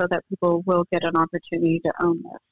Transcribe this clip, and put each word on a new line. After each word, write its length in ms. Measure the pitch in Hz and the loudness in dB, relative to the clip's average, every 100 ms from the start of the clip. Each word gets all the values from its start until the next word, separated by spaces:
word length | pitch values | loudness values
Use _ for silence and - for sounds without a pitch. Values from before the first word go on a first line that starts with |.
so 60 | 180 | -2
that 120 | 175 - | -2 -4
people 340 | 196 175 170 185 | -2 0 2 2
will 180 | 175 175 | 2 2
get 120 | 170 170 | 0 0
an 100 | 165 | 0
opportunity 640 | 160 175 - 170 165 165 165 | 0 -2 -6 -2 0 2 0
to 80 | - | 0
own 200 | 175 170 | 0 -2
this. 180 | - - _ | -4 -18 _